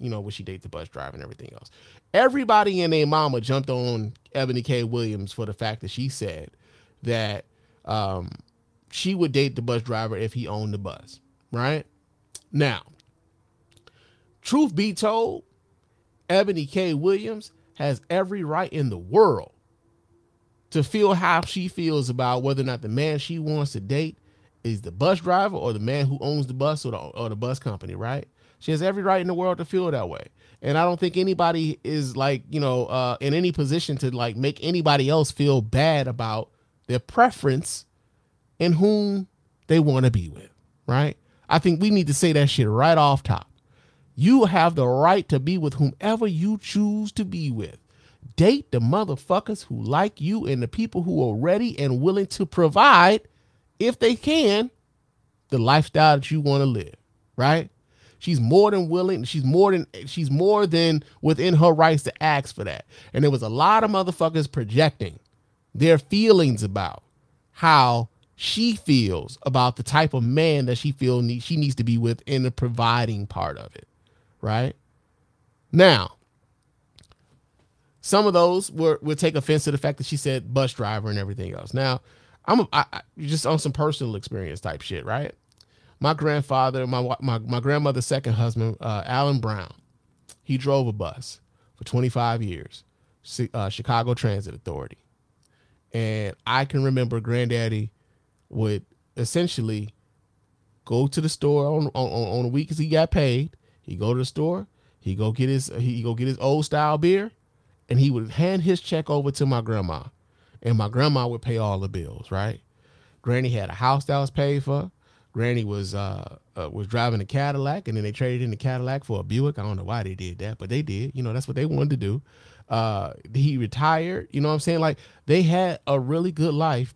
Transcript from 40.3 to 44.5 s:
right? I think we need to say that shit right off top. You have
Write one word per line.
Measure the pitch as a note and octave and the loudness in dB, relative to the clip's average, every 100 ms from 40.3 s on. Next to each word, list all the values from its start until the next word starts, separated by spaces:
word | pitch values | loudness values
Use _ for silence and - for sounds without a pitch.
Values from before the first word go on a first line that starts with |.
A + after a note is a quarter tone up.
| C2+ - _ _ _ - | -12 -20 _ _ _ -2
right? | B2+ D3 - _ _ - | 0 0 -4 _ _ 0
I | E3 | 2
think | F3+ E3 | 4 2
we | G#3 | 4
need | G#3 D3+ | 4 2
to | |
say | C#3 F3 | 2 4
that | D3+ C#3 | 4 4
shit | - A2 | 4 2
right | A2 D3+ E3 | 4 4 6
off | D3 C#3 | 6 4
top. | - - - _ _ _ _ _ _ | 0 -4 -4 _ _ _ _ _ _
You | - E3 C4 | 0 6 6
have | G3+ | 6